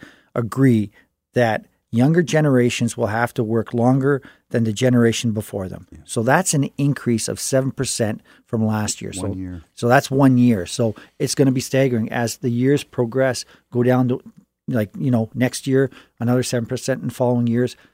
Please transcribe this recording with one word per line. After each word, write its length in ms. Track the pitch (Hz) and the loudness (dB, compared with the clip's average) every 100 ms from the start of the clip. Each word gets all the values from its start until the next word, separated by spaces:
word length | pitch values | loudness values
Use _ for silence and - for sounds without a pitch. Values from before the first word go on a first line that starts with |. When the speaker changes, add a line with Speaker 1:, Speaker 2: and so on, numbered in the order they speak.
| - _ _ - | -12 _ _ -6
Speaker 1:
agree 560 | 110 127 135 113 101 - _ _ _ | -6 2 4 4 0 -8 _ _ _
that 320 | 123 117 107 - _ _ | 0 0 0 -6 _ _
younger 320 | 117 131 165 | 0 2 2
generations 760 | 147 156 151 131 120 - 120 - | 2 2 4 4 2 0 -4 -2
will 120 | 113 | -2
have 260 | 110 117 | 0 -2
to 100 | - | -2
work 300 | 107 113 104 | -2 -2 -2
longer 480 | 120 120 135 135 139 - - _ | 0 2 2 2 -2 -4 -20 _
than 160 | 123 113 | -2 -2
the 80 | |
generation 580 | 101 127 123 117 110 117 | 0 2 4 4 2 -2
before 360 | 107 - 107 92 | -4 -6 -8 -8
them. 200 | 87 90 | -10 -16
Speaker 2:
Yeah. 80 | 82 | -20
Speaker 1:
So 180 | - - | -8 -2
that's 320 | 113 156 185 | 2 2 2
an 160 | 156 139 - | 0 -2 -2
increase 500 | 143 135 - 113 - | -2 -2 -2 -2 -2
of 120 | 107 | -6
seven 320 | - 135 135 | -2 0 -2
percent 500 | - 131 - 107 113 - _ _ | -4 -6 -2 -2 -4 -12 _ _
from 200 | 117 110 | -2 0
last 360 | 107 104 - | 0 -4 -6
year. 120 | - | -10
So, 160 | 98 104 | -8 -8
Speaker 2:
One 80 | 92 | -6
year. 240 | 92 90 - | -8 -12 -14
Speaker 1:
so 140 | - 120 | -4 2
that's 240 | 131 - | 4 2
one 260 | 135 139 123 | 2 4 6
year. 300 | 123 107 87 | 4 2 -2
So 260 | - 117 104 - _ | -2 -4 -4 -14 _
it's 160 | 139 | -4
gonna 180 | - 135 | 2 2
be 100 | 131 | 2
staggering 500 | - 135 135 120 110 | -2 0 2 0 -2
as 260 | 123 117 - | -2 -4 -4
the 140 | 123 | -4
years 320 | 120 131 143 | -2 0 0
progress, 600 | - - 120 127 131 117 - _ _ | -2 -4 -4 0 -2 -2 -8 _ _
go 100 | 120 | 0
down 280 | 123 127 123 | 2 2 2
to, 120 | 127 - - _ _ - | -2 -6 -20 _ _ -6
like, 220 | 127 104 - | -4 -4 -4
you 140 | 143 | -2
know, 180 | 120 110 | 0 -2
next 340 | 120 127 - - | -2 -4 -4 -2
year, 220 | 131 135 - - _ | 0 0 -4 -20 _
another 240 | 117 123 | -2 0
seven 220 | 123 123 113 | 0 -4 -4
percent 380 | 127 - 131 | -6 -4 -4
in 60 | 131 | -6
following 360 | - 123 123 120 | -2 0 2 0
years. 300 | 117 123 - _ | 0 -2 -4 _